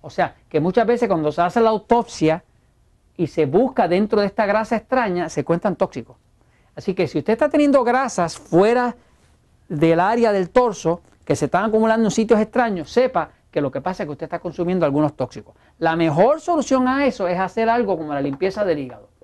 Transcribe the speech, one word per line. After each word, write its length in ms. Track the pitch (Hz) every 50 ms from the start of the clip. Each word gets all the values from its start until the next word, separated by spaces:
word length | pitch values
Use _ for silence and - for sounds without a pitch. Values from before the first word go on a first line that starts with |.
O 80 | - 147
sea, 260 | - - 175 143 - _ _ _
que 100 | - 151
muchas 280 | 147 180 185 240 226
veces 200 | 233 240 240 240
cuando 240 | 196 190 165 151 151
se 100 | 147 -
hace 200 | 170 175 - 240
la 80 | 226 220
autopsia 720 | 220 208 214 - 233 240 226 - - - 160 156 156 180 _ _ _ _ _ _ _ _ _ _ _ _ _ _ _
y 120 | - 170
se 180 | 143 - - 156
busca 420 | 139 139 196 262 254 - - 196
dentro 340 | 165 175 190 214 208 - 208
de 60 | 202
esta 180 | 196 - - 214
grasa 320 | 196 202 214 220 - 240
extraña, 520 | 214 - _ 262 262 240 202 180 175 170 160
se 120 | - 156
encuentran 340 | 135 - 170 170 - 208 170
tóxicos. 420 | - 196 170 - 123 113 _ - _ _ _ _ _ _ _ _ _ _ _ _
Así 200 | - - - 180
que 120 | - 175
si 120 | 143 - 156
usted 140 | - - 220
está 160 | 226 302 294
teniendo 340 | - 302 294 285 277 277 240
grasas 540 | 233 240 262 269 247 - - 175 160 -
fuera 580 | - - - - 170 196 220 240 247 247 247 240 - _ _ _ _ _ _ _ _ _ _ _ _ _
del 320 | _ 147 143 165 165 165 165
área 320 | 180 202 233 240 233 226
del 180 | 208 196 185 -
torso, 520 | _ 247 247 233 196 - - 160 170 175 _ _ _ _ _
que 120 | - 139
se 100 | - 156
están 200 | 131 - 175 208
acumulando 420 | 226 214 220 220 220 220 226 226
en 40 | 208
sitios 280 | - - 226 226 233 208
extraños, 500 | 214 214 - 254 240 226 202 175 147 -
sepa 420 | - 240 254 254 - 175 156 - _ _ _ _
que 80 | - -
lo 100 | 143 131
que 120 | - 135
pasa 220 | - 185 185 - 202
es 40 |
que 40 | 147 147
usted 120 | - 165
está 140 | 156 - 165
consumiendo 460 | - - 147 - 175 175 185 185 165
algunos 280 | 143 135 151 151 143 -
tóxicos. 420 | - 131 - - 113 - - _ _ _ _ _
La 180 | _ 160 165 165
mejor 440 | 170 165 160 143 165 196 247 302 320
solución 480 | - - 349 311 247 - 269 254 254
a 180 | 254 262 277 285
eso 220 | 262 254 - 196
es 100 | 175 175
hacer 320 | 180 190 180 - 226 226 226
algo 280 | 226 240 233 196 185
como 160 | 160 160 151 147
la 80 | 139
limpieza 420 | 139 143 139 139 180 196 190 208 208
del 160 | 185 160 147
hígado. 300 | 135 123 117 104 - _ _ _